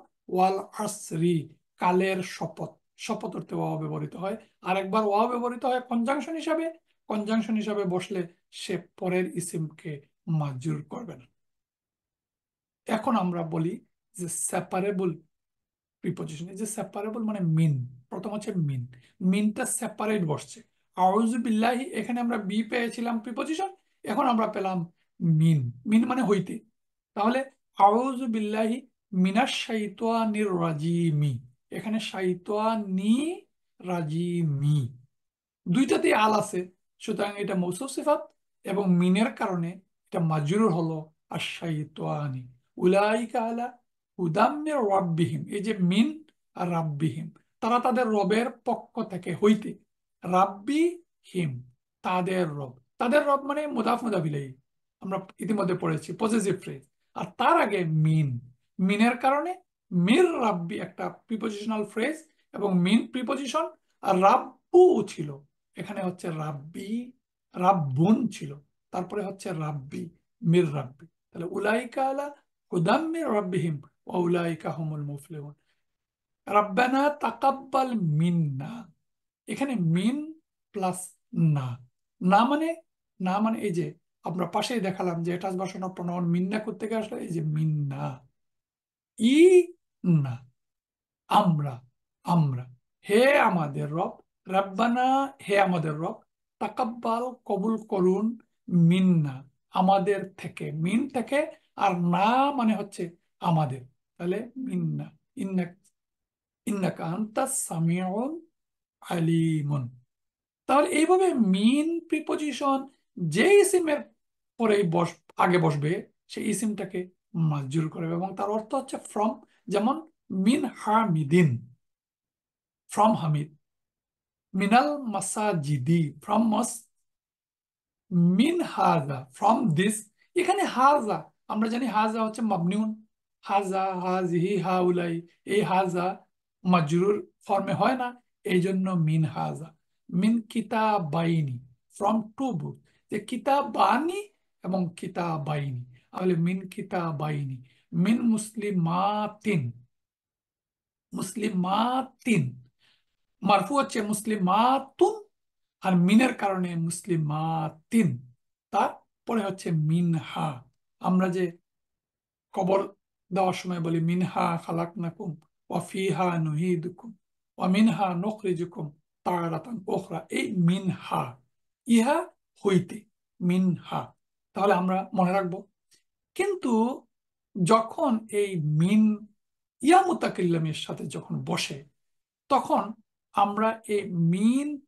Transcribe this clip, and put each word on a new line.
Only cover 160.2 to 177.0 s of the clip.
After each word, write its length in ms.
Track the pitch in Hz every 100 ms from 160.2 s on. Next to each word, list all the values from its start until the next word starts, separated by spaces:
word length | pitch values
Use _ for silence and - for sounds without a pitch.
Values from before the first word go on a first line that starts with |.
| - 180 160 127 - _ _ _
আমরা 280 | 180 185 185
যে 280 | 185 180 175 _ _ _ _ _ _ _ _ _
কবর 360 | - 185 196 196 - _ _ _
দেওয়ার 200 | 185 185
সময় 280 | 175 185 175
বলি 200 | 165 165
মিনহা 580 | 165 180 185 190 175 170
খালাকনাকুম 720 | - 165 170 - 170 - 196 147 _ _ _
ওয়া 100 | 175
ফিহা 580 | 175 190 190 156 180 170
নুহিদুকুম 760 | 160 151 185 175 170 - 233 - _ _ _ -
ওয়া 100 | 185
মিনহা 460 | 196 220 165 196
নুখরিজুকুম 760 | 175 208 214 190 165 175 220 151 - _ _
তারাতান 600 | - 180 170 160 247 - -
উখরা, 400 | 190 - 165 -
এই 220 | - 269
মিনহা, 880 | 185 170 190 190 - - 165 135 - _ _ _ _ -
ইহা 400 | 233 233 320 359 _ _ _ 202
হইতে, 340 | 185 - - _ _ _ _
মিনহা। 720 | 175 180 185 160 - 160 127 _ _ _ _
তাহলে 220 | - 202
আমরা 360 | 180 185 185 -
মনে 180 | - 180
রাখবো। 360 | 196 180 185 - _ _ _ _ _ _
কিন্তু 720 | - 392 359 254 220 240 294